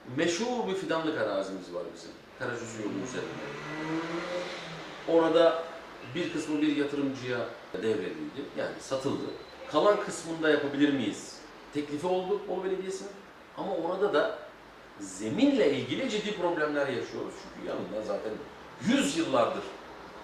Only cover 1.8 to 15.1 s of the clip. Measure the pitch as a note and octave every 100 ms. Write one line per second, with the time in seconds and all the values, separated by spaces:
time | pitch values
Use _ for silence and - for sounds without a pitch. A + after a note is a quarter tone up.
1.8 | E2+ - D#2 D2+ - - B2 A#2 A2+ A2
2.8 | G2+ F#2+ B2+ - - - C#3+ - D3+ D#3
3.8 | D#3 D#3+ E3 E3+ F3 F3+ F3+ - - -
4.8 | - - - E3 D#3+ D#3+ E3 - - -
5.8 | - - A#2+ D3 F3 - - D3+ D3+ C#3+
6.8 | C#3+ C#3+ C3+ A#2+ B2 A#2+ - - - -
7.8 | A2 G2+ - D#2+ D3 C3+ - C#3+ D3 -
8.8 | - C3 C#3 - - - - - - D3
9.8 | G3+ G3 F3+ D#3+ E3 D#3+ D#3+ C#3+ C#3+ C#3
10.8 | D3 C3+ G#2 F2+ - - - - - D3
11.8 | C#3+ D3 F3+ F#3 F#3 G3+ - F3+ F#3 F#3
12.8 | F#3+ F#3+ G3+ - - - - - F#3+ F3
13.8 | E3 F#3 G3+ D3 E3 - - - - -
14.8 | - - -